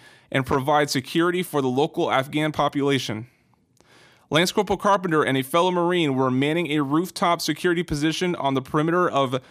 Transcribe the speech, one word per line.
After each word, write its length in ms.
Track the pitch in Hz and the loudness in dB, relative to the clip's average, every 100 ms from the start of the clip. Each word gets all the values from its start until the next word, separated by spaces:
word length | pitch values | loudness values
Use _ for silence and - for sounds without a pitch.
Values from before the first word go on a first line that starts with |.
| - - - | -12 -20 -6
and 160 | 135 127 | -4 0
provide 420 | 143 131 147 147 | -2 2 2 2
security 540 | 139 - 170 175 175 | -2 -2 0 0 0
for 180 | 180 147 | -2 -2
the 60 | 131 | 0
local 420 | 127 160 - 139 | 0 0 0 0
Afghan 420 | 123 135 147 156 | 0 0 -2 -2
population. 760 | 147 143 143 139 139 - 107 120 _ _ _ _ _ _ - - _ - | 0 0 0 0 0 -2 -8 -12 _ _ _ _ _ _ -20 -20 _ -2
Lance 200 | 151 180 | 0 2
Corporal 260 | - 190 190 | 0 0 0
Carpenter 460 | 208 196 185 156 | 2 2 2 2
and 120 | 127 135 | 2 0
a 60 | |
fellow 300 | 131 170 180 | 0 2 2
Marine 420 | 180 170 180 156 | 2 0 2 0
were 160 | 131 131 | 2 0
manning 400 | 127 143 165 160 | 2 0 0 -2
a 140 | 151 | -2
rooftop 580 | 139 151 185 - 185 170 | 0 0 -2 -2 0 0
security 400 | - 147 180 175 | -2 -2 -2 -2
position 540 | 170 151 156 151 180 170 | -2 -2 -2 -2 -2 -2
on 180 | 139 | 0
the 80 | 135 | -2
perimeter 480 | 131 156 160 175 180 | -2 -2 0 2 0
of 320 | 135 135 127 - | 0 0 -2 -6